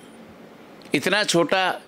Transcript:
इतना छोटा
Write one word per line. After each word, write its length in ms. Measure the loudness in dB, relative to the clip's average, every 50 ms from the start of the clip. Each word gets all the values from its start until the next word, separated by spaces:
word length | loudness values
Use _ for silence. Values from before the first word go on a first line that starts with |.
| -20 -20 -20 -20 -20 -20 -20 -20 -20 -20 -20 -20 -20 -20 -20 -20 -8 -4 -4
इतना 280 | -2 0 0 0 0 0
छोटा 360 | 2 2 2 2 2 2 0 0 0 -2 -6 -10